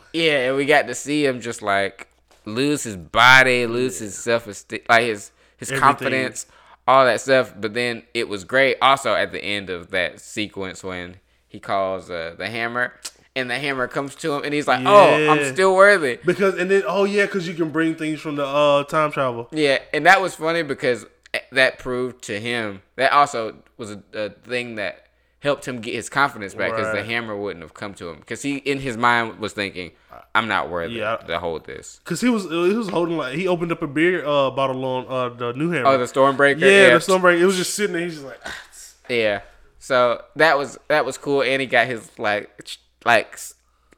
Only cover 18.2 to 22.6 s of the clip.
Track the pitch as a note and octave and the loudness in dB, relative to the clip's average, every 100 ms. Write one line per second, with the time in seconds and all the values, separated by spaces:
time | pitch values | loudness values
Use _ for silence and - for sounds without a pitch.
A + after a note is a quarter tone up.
18.2 | D#3+ D3 C#3 C#3+ D3 C#3+ C#3 D#3+ D3+ D3 | -8 -6 -2 2 4 2 2 0 0 0
19.2 | C3 A#2 A#2+ D#3 D3 C3+ - D3+ D#3 F#3+ | -4 -4 -8 -2 0 0 -2 0 4 4
20.2 | F#3 - D#3 E3+ D#3 C3+ C#3 A#2 - _ | 2 -4 -4 -2 -4 -4 -2 -2 -6 _
21.2 | _ - - C3+ B2+ - - B2 B2+ A#2+ | _ -20 -6 0 0 0 -8 -6 -6 -10
22.2 | - G#2 A#2 A#2+ | -10 -8 -6 -6